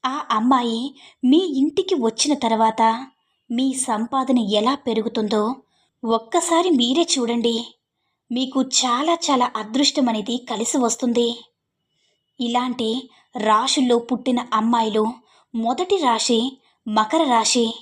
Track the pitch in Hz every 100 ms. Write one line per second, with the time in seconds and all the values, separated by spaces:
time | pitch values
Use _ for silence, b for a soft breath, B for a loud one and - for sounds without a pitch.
0 | 262 285 - 220 240 247 240 226 277 B
1 | B B 254 311 370 269 294 - 370 349
2 | 226 226 285 285 233 220 220 220 226 226
3 | 269 _ _ _ _ 233 262 254 - 214
4 | 233 269 262 247 208 208 226 277 247 220
5 | 220 220 214 214 214 262 _ _ _ _
6 | 226 226 226 349 339 330 359 277 240 269
7 | 330 277 233 233 233 226 233 _ _ _
8 | _ _ _ 240 262 269 262 - 254 240
9 | 311 330 - 262 247 220 214 247 285 -
10 | 247 220 202 240 - 214 226 294 233 -
11 | 247 240 240 233 - _ _ _ _ _
12 | _ _ _ - 240 240 254 233 220 247
13 | - B B 233 214 214 262 302 254 240
14 | 233 254 254 240 240 220 226 233 220 214
15 | 220 - b b b 226 226 247 359 392
16 | 269 220 - 233 254 - b b - 214
17 | 220 320 302 233 220 247 226 -